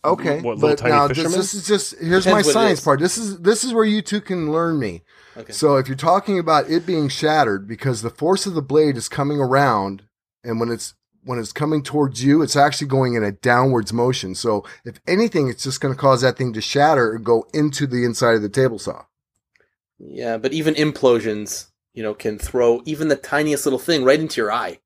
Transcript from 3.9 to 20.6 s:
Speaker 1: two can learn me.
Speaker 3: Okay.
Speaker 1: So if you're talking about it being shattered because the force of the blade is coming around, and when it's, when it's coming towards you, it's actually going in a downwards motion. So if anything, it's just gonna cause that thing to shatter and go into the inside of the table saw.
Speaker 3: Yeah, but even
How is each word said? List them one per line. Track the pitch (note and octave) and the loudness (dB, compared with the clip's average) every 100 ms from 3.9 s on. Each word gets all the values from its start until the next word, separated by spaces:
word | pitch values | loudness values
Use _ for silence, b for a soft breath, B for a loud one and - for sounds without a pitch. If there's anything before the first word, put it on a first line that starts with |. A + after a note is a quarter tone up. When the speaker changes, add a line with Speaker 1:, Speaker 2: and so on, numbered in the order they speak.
| G#3+ | 0
Speaker 1:
two | - G#3 | -2 -6
can | - F#3 D3+ | -4 -6 -2
learn | D#3+ E3+ D#3 | -2 0 -2
me. | A2 E2+ _ b b - | -4 -8 _ b b -20
Speaker 3:
Okay. | A2 | -14
Speaker 1:
So | G#2+ D3+ C#3 | 0 2 2
if | C3+ | 0
you're | C3+ | -2
talking | D#3+ F#3+ G#3 F#3+ | 2 2 0 -2
about | E3 D3+ C#3 | 2 2 2
it | E3 E3 | -2 0
being | E3 C#3+ | -2 -2
shattered | C3+ D#3 D#3 B2 G2 G2 | -2 0 2 2 0 -6
because | A2 C3+ A#2 | -6 -4 -4
the | A2+ | -6
force | - D#3 F#3+ G3+ | -4 0 0 -2
of | E3 | -6
the | |
blade | C3+ D3 D3+ C3 | 0 2 2 0
is | - | -6
coming | - C#3+ D3 | -4 -2 0
around, | C3 C3 C#3 G#2+ G2 G2 _ _ _ _ | 2 4 4 2 -2 -8 _ _ _ _
and | A#2+ A2+ | -8 -4
when | A#2 | -2
it's, | A#2 - _ _ _ | -4 -8 _ _ _
when | - A#2+ | -10 -8
it's | A2 | -8
coming | - D3+ D#3 | -4 -2 -2
towards | C#3+ D3+ C3+ G#2+ | -2 0 0 2
you, | C3+ D3+ | 4 4
it's | D3+ C#3+ | 4 2
actually | C#3+ C#3 D3 | 2 0 -2
going | C3+ B2+ | 0 2
in | A#2+ | 0
a | G#2 | -2
downwards | G2 B2 A#2+ C3 B2 G2+ | 0 2 4 4 2 0
motion. | A2+ B2 B2+ F#2+ | -2 0 -2 -8
So | F#2 A#2 G#2 B B - | -4 -2 -2 B B -18
if | - - | -12 -2
anything, | F#3 A#3 E3+ C3 | 0 2 0 -2
it's | A#2+ C#3 | -4 -8
just | - | -4
gonna | C#3 | -4
cause | C3 C#3 B2+ | 0 2 4
that | B2+ A#2+ | 2 0
thing | B2+ | -4
to | A2 | -4
shatter | - C#3+ D3 C#3+ A#2 | -4 2 4 4 2
and | A2+ | 0
go | A2+ A#2 - | 2 2 2
into | D#3 D3+ C#3 C#3+ | -2 -2 -2 -4
the | B2 | 0
inside | A#2+ A2+ A#2+ | -2 2 2
of | A2+ | 2
the | G#2 | 0
table | A#2 C3 G#2+ | 0 0 0
saw. | - - - _ _ _ _ _ _ _ _ _ | -10 -12 -18 _ _ _ _ _ _ _ _ _
Speaker 3:
Yeah, | D3 C#3+ A#2+ A2+ | -16 -10 -6 -4
but | C3 | -4
even | D#3+ | 0